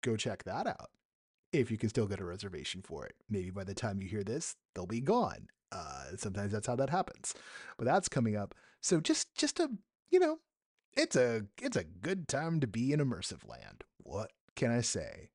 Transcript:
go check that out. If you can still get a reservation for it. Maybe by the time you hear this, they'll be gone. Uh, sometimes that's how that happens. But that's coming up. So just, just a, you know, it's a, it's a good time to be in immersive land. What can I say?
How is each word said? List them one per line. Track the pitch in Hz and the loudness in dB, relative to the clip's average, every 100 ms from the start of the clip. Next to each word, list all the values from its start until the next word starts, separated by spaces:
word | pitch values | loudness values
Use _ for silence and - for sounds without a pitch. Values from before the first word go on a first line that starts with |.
go | - 110 | 0 0
check | - 101 | 0 -4
that | - 107 202 | -4 -2 -2
out. | - - _ _ _ _ _ _ | -4 -10 _ _ _ _ _ _
If | 156 113 | 2 4
you | 113 | 4
can | 110 | 2
still | - 104 | 2 2
get | 98 | 0
a | |
reservation | 92 92 101 85 - 90 | -4 -6 -6 -8 -8 -8
for | 92 80 62 | -8 -10 -10
it. | - _ | -14 _
Maybe | 104 92 | -2 -2
by | 95 | -6
the | 95 | -6
time | 98 113 98 | -4 -2 -2
you | 95 | -2
hear | 104 | -4
this, | 101 127 170 - _ | -2 -4 -4 -10 _
they'll | - 90 | -8 -4
be | 113 | -2
gone. | 135 233 185 90 - - _ | 2 2 2 -4 -16 -20 _
Uh, | - - 69 67 95 | -12 -10 -10 -10 -6
sometimes | 107 95 101 | -4 -2 -2
that's | 104 104 | -2 0
how | 120 | 0
that | 135 | 2
happens. | 170 180 - - - - - - - | 2 -2 -6 -8 -10 -12 -16 -16 -4
But | 113 | 2
that's | 175 185 | 4 4
coming | - 117 104 | 0 2 0
up. | 101 - - _ | -4 -10 -20 _
So | - 170 | 2 2
just, | 160 311 - | 4 2 0
just | - 302 - | -2 -2 2
a, | 320 226 _ _ _ | 0 0 _ _ _
you | 359 | 6
know, | 349 320 _ _ _ _ _ | 6 2 _ _ _ _ _
it's | - 330 - | 0 4 6
a, | 123 113 101 - | 6 4 -2 -6
it's | 262 226 | -2 -2
a | |
good | 82 90 139 190 160 | -4 -6 -4 -2 0
time | 131 165 165 | -2 2 2
to | 135 | 2
be | 113 127 | 2 2
in | 147 | 4
immersive | 139 113 92 87 52 | 2 0 -4 -8 -12
land. | - - - - _ | -16 -16 -18 -20 _
What | - 90 110 _ _ | -8 -6 -6 _ _
can | - 123 | -2 2
I | 117 | 2
say? | 117 - 80 90 - | 2 -2 -4 -10 -18